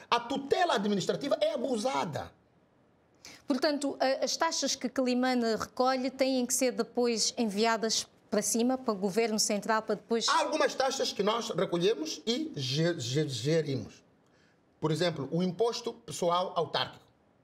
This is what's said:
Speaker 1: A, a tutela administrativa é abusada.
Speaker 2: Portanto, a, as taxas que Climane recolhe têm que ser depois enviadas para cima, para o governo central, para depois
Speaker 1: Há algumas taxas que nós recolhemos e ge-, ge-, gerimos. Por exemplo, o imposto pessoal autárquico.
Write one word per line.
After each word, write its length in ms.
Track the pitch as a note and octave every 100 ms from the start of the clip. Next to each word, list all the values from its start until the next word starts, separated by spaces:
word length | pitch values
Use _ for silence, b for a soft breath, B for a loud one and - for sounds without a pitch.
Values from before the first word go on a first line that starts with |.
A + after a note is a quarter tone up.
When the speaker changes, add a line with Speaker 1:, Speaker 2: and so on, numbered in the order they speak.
| -
Speaker 1:
A, 100 | A#3+
a 20 |
tutela 560 | - C#4 - F#4+ E4+ B3+
administrativa 600 | G3+ G3 - F#3 C#4 D#4+
é 140 | D#4 D4
abusada. 760 | C4 A3+ B3+ C4+ G3+ B2+ - - _ _ _ _ _ _ _ _ B B -
Speaker 2:
Portanto, 480 | B3+ D#4 C#4+ C#4 -
a, 260 | C4 C4+ B3+
as 100 | -
taxas 400 | E4+ - C#4 -
que 140 | B3
Climane 640 | - B3 B3 B3+ B3 A3+ G#3+
recolhe 540 | - - B3+ C4 C4
têm 340 | C4 C4 C4 A#3+
que 60 |
ser 180 | - B3+
depois 600 | G3+ A3+ A#3+ A#3+ A3 - -
enviadas 720 | A3+ G3 A3+ A3+ A3 - - _ _
para 120 | G3+
cima, 340 | G#3 A#3 B3 C4
para 160 | B3+
o 60 | G3
governo 420 | G3 F#3+ A3+ G#3+
central, 440 | - G3+ G3+ A3
para 120 | A3 G#3
depois 320 | - A3+ G#3+
Speaker 1:
Há 120 | D#4+
algumas 340 | D4+ D#4 C4+
taxas 400 | - C4 - B3+
que 80 | -
nós 280 | G3 A3+ A3+
recolhemos 760 | F3 F3+ F3 F#3 C#4+ D#4 - G#3+
e 260 | B3 D#4 D3
ge-, 440 | B2+ C#3+ E3+ E3
ge-, 300 | A#2 C#3 D3
gerimos. 720 | A#2+ C3 E3 C#3+ C3+ - - _ _ _ b b b _ _
Por 120 | D#3
exemplo, 380 | D3+ F3 D#3 C3
o 120 | E3
imposto 500 | F#3 E3+ A#3 A3 -
pessoal 600 | - - - E3+ F3 F#3 F3
autárquico. 500 | D#3 C#3+ B2 - - _ _ _